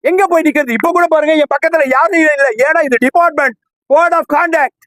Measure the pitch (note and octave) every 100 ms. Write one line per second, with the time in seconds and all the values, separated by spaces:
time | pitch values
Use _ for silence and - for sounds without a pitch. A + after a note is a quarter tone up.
0 | C#4+ F#4 F#4+ E4+ D#4+ C#4+ C4+ A3+ E4+ F4
1 | E4+ D#4 D4+ D#4 C#4+ C#4+ D#4+ D#4+ C#4 B3+
2 | E4 E4 D#4 C#4+ C4+ A3 C#4 E4 D4 A#3+
3 | B3+ F4 E4+ D4+ C4+ A3 _ _ _ C#4+
4 | E4+ E4+ - D4 F4 D#4+ C4 _